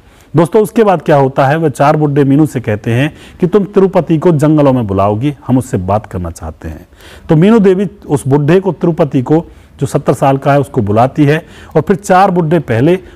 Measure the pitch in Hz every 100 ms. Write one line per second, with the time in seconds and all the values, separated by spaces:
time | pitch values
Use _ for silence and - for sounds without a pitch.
0 | _ _ _ 143 165 220 214 - 208 180
1 | - 147 131 131 135 156 160 131 147 151
2 | 151 139 139 139 151 - 113 107 - 117
3 | 147 - - - 175 208 190 - 190 185
4 | 151 165 170 156 151 156 143 127 110 95
5 | 101 107 139 139 - 127 123 110 90 104
6 | - 92 87 82 82 80 82 78 - _
7 | - - - 156 185 233 196 185 202 -
8 | - 147 131 139 147 180 190 160 170 160
9 | 160 147 127 156 170 - - - 139 -
10 | 143 147 139 139 147 143 135 - 104 104
11 | 127 - 143 156 - - - 160 151 196
12 | - 185 196 180 160 175 143 113 127 185
13 | -